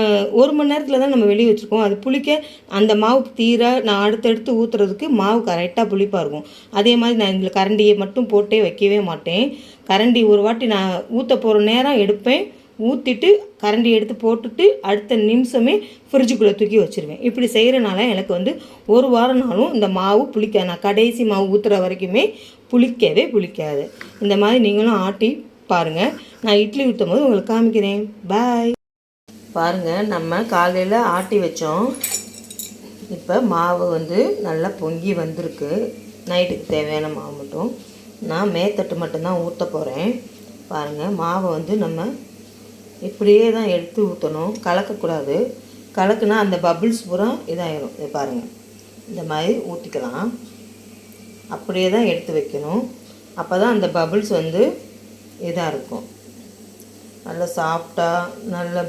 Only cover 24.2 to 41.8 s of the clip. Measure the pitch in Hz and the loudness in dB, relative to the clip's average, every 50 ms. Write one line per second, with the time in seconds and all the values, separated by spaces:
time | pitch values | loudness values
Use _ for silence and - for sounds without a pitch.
24.2 | 208 202 196 202 208 214 240 254 220 202 202 208 220 233 220 196 185 196 196 - | -2 0 2 4 4 4 4 4 4 4 2 2 2 2 2 2 0 -2 -2 0
25.2 | 214 233 294 - - - - - _ - 185 170 165 160 156 170 208 285 - - | 0 0 0 -2 -10 -18 -20 -12 _ -2 0 0 0 0 -2 -2 -2 -2 -4 -8
26.2 | - - - - - 220 208 202 214 208 208 277 269 247 202 - 202 170 185 262 | -14 -20 -14 -6 0 2 2 2 2 2 0 -2 0 0 0 0 0 2 2 2
27.2 | 302 262 214 190 - - 226 226 233 226 220 214 202 196 202 208 214 208 214 - | 4 4 2 2 0 0 0 2 2 2 2 2 0 0 -2 -4 -6 -8 -12 -12
28.2 | - 180 196 220 240 247 240 233 233 233 240 - _ _ _ _ _ _ _ _ | -6 -2 0 0 2 2 0 0 0 -2 -2 -4 _ _ _ _ _ _ _ _
29.2 | _ - - - - - - 175 165 175 185 185 170 165 170 196 214 214 185 170 | _ -20 -20 -20 -16 -8 -4 -2 -2 0 0 -2 -2 -2 -2 -2 -2 -2 -2 -4
30.2 | 165 165 170 190 226 226 190 175 175 180 180 185 185 190 214 240 240 190 175 180 | -4 -2 -2 -2 -2 0 0 2 2 2 2 0 0 0 2 2 2 2 0 -2
31.2 | 190 185 220 208 180 160 - - 160 151 156 185 226 262 - - - - - - | -2 0 0 0 0 0 -4 -4 -4 -2 -2 -2 -2 -2 -4 -6 -8 -8 -8 -8
32.2 | - - - - - - - - - - - - - - - - - - 185 165 | -10 -12 -20 -20 -20 -20 -16 -16 -16 -16 -18 -20 -20 -20 -20 -18 -16 -14 -14 -10
33.2 | - - 180 240 254 202 170 165 170 175 175 175 175 175 165 160 160 156 175 208 | -4 -2 0 0 2 2 0 0 0 0 0 0 0 -2 -2 -2 -4 -2 0 0
34.2 | 277 - - - 202 175 160 160 170 196 196 - 170 160 170 165 170 196 190 170 | 0 0 0 -4 -4 -4 -4 -2 -4 -4 -4 -6 -6 -6 -6 -4 -4 -4 -2 -2
35.2 | 160 160 156 175 170 160 - - 143 143 170 214 240 - - - - - - - | -4 -6 -6 -8 -8 -10 -8 -8 -6 -4 -4 -4 -4 -6 -8 -12 -18 -20 -20 -14
36.2 | - 180 180 180 180 175 - - - - 160 151 151 151 151 151 156 151 151 147 | -8 -4 0 0 0 0 -2 -6 -6 -4 -4 -4 -2 -2 -4 -4 -4 -6 -8 -10
37.2 | 147 147 143 143 139 - 156 156 190 247 - - - - - - - - - - | -12 -12 -14 -14 -14 -10 -8 -6 -6 -6 -8 -10 -16 -20 -20 -20 -20 -20 -16 -12
38.2 | - 165 160 175 202 202 175 165 185 208 208 196 185 - 175 170 170 156 - 156 | -8 -6 -4 -2 -2 -2 -2 0 -2 -2 -2 -4 -6 -6 -6 -6 -6 -6 -6 -6
39.2 | 160 180 185 170 170 175 170 - 175 170 - 151 156 135 127 143 175 233 262 - | -4 -4 -4 -4 -4 -6 -6 -6 -6 -6 -6 -6 -6 -6 -6 -4 -4 -4 -4 -6
40.2 | - - - - - - - - - - - 151 147 147 151 147 156 190 202 175 | -8 -16 -20 -20 -20 -20 -20 -20 -14 -10 -10 -8 -8 -8 -8 -8 -6 -6 -4 -4
41.2 | 160 165 180 190 190 180 160 156 160 - 208 214 | -4 -4 -2 -2 -2 -2 -4 -4 -4 -2 -2 -2